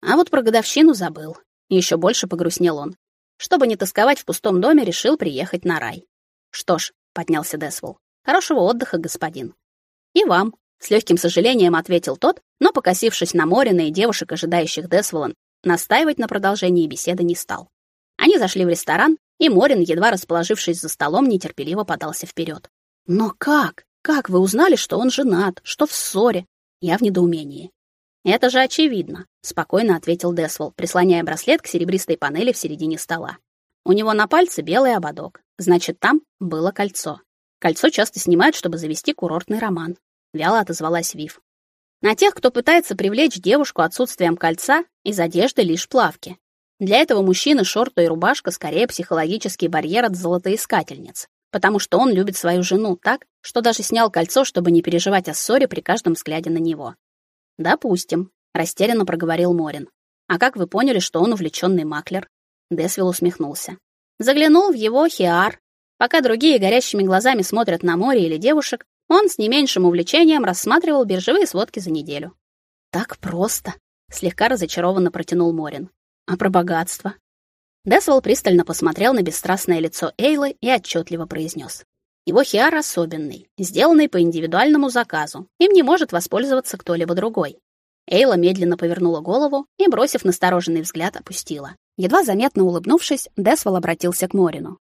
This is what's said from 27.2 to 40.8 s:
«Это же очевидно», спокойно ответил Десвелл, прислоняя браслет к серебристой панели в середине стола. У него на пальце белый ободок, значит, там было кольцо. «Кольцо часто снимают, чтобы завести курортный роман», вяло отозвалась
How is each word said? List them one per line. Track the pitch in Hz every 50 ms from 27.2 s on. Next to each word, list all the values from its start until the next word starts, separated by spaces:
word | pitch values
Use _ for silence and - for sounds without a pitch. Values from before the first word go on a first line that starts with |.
| 175 175 170 160 151 143 139 - 170 185 _ _ _ _ _ _ _ _ _ _ _
«Это | - 196 233 - 247
же | 247 262
очевидно», | 262 262 - - 320 311 247 202 165 - - - 180 _ _ _ _ -
спокойно | - - 160 _ - 185 226 226 185
ответил | 165 - - 170 175 - 175 175
Десвелл, | 170 160 151 - - - 151
прислоняя | _ - 180 175 - 185 175 190 175 170 165
браслет | 165 160 165 - - 294 330
к | - -
серебристой | - 175 170 175 185 185 - - 165 -
панели | - 143 147 160 214 247
в | 233 -
середине | - - 151 147 156 156 160 151
стола. | - - 170 165 - - - - _ _ _ _ _ _ _ _ _
У | - 185
него | 208 214 220 214
на | 208 214 208
пальце | - 320 370 349 - -
белый | 151 143 165 233 269 262 240
ободок, | 202 170 151 147 - 156 151 _ - _ _ _ _
значит, | 180 180 180 175 - - - _
там | - 208 269 311 - _ _ _
было | 196 175 160 156 160 185
кольцо. | 202 - 202 202 196 - - 160 147 - _ _ _ _ _ _ _ _
«Кольцо | - 170 160 - - 349
часто | - - 208 226 _ -
снимают, | - - 180 170 208 294 311
чтобы | - - 180 165 165
завести | 170 156 156 151 - - 302
курортный | - - 170 156 170 - _ 208 220
роман», | 226 220 190 165 165 165 175 _ _ _ _ _ _ _ _
вяло | 156 156 170 214 226
отозвалась | 208 185 170 -